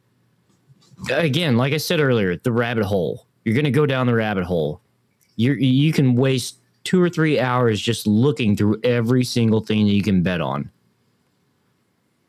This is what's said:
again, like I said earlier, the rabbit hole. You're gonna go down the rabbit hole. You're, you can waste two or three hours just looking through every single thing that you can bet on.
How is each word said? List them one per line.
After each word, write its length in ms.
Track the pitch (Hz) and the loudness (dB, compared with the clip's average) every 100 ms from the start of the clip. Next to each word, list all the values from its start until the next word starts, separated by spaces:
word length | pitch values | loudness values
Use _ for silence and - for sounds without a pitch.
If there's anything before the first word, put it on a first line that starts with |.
| _ _ _ _ _ _ _ - _ - - | _ _ _ _ _ _ _ -20 _ -14 -6
again, 440 | 131 165 135 170 117 | -2 0 0 0 0
like 160 | 135 | 0
I 40 | 151 | -2
said 200 | - 170 | -2 0
earlier, 360 | 139 120 95 87 | 2 2 0 -2
the 160 | - | -2
rabbit 320 | 117 120 117 | -2 -2 -2
hole. 420 | 98 98 80 - _ _ | -2 -2 -2 -6 _ _
You're 120 | - 113 | -2 0
gonna 140 | 151 | 0
go 140 | 151 147 | 2 0
down 200 | 135 123 | 0 0
the 80 | |
rabbit 300 | 117 110 98 | 0 0 -2
hole. 360 | 87 87 76 78 _ _ _ _ _ - | -2 -2 -2 -6 _ _ _ _ _ -2
You're, 220 | 117 127 | -2 0
you 340 | 131 131 156 | 2 2 2
can 220 | 156 131 | 2 2
waste 420 | 120 135 131 - - _ _ | 2 0 -2 -6 -14 _ _
two 180 | - 185 | -2 0
or 60 | 175 | 2
three 280 | 170 156 131 | 0 0 0
hours 420 | 123 123 120 104 | 0 2 0 0
just 260 | - 113 - | -2 -4 0
looking 500 | 104 135 143 113 101 | 2 2 0 0 0
through 240 | 104 113 | 0 0
every 400 | 123 120 113 127 | 0 0 0 0
single 380 | 123 - 113 107 | 0 0 2 0
thing 260 | 107 107 104 | 0 0 2
that 60 | |
you 100 | 101 | 2
can 200 | 98 95 | 2 0
bet 180 | 87 87 | 0 -2
on. 300 | 69 71 - _ _ _ _ _ _ _ _ _ _ _ _ _ _ _ | -4 -6 -8 _ _ _ _ _ _ _ _ _ _ _ _ _ _ _